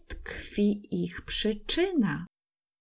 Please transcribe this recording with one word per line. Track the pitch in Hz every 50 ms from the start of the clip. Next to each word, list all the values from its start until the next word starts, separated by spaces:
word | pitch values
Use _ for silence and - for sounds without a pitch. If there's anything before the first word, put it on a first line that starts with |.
| -
tkwi | - - - - - - - - - - 208 202 208 208 208 - - 190 180 175
ich | 175 175 -
przyczyna? | - - - - - 214 220 208 - - - 320 359 392 370 294 208 170 147 156 175 - _ _ _ _ _ _ _ _ _ _